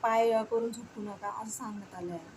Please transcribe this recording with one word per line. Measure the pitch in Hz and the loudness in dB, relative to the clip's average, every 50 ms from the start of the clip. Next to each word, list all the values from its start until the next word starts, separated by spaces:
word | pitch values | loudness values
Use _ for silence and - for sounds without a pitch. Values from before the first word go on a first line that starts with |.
पाय | - 226 226 226 226 233 226 220 214 - | 2 4 6 6 6 6 6 4 2 2
करून | 226 226 233 233 | 0 2 2 0
झोपू | 226 240 233 - - 214 | -4 -6 -12 -12 -10 -8
नका | 208 208 202 196 202 202 - - | -8 -8 -8 -6 -6 -6 -6 -6
असं | 220 220 - - | -8 -8 -8 -8
सांगण्यात | 254 214 208 202 196 180 185 | -8 -8 -8 -8 -10 -12 -10
आलं | 180 175 175 | -8 -6 -6
आहे. | 175 165 - - - | -6 -8 -8 -12 -18